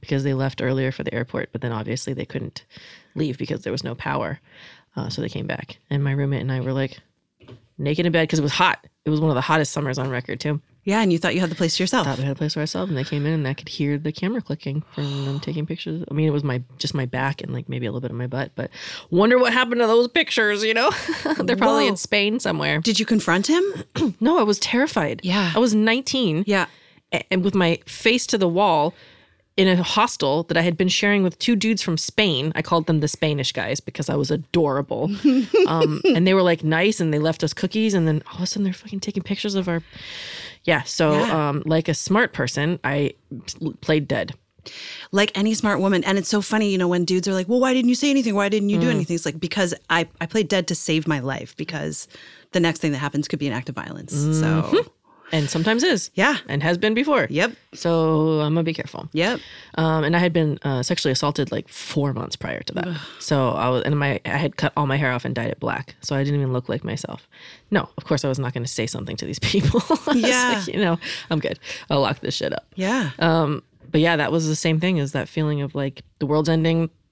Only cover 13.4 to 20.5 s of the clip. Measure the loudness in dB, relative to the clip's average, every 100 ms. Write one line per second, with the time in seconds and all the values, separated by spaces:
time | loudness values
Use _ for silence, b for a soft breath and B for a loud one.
13.4 | -2 -4 -8 -4 -2 -2 -4 -4 -4 -4
14.4 | -6 -6 -6 -6 -6 -6 -6 -4 -4 -4
15.4 | -6 -6 -6 -6 -8 -8 -6 0 2 2
16.4 | 0 -4 -6 -8 -6 -4 -4 -2 -2 -4
17.4 | -6 -8 -6 -6 -4 -4 -6 -6 -6 -6
18.4 | -8 -8 -10 B B B B 2 6 6
19.4 | 4 2 2 2 4 4 4 2 0 2
20.4 | 2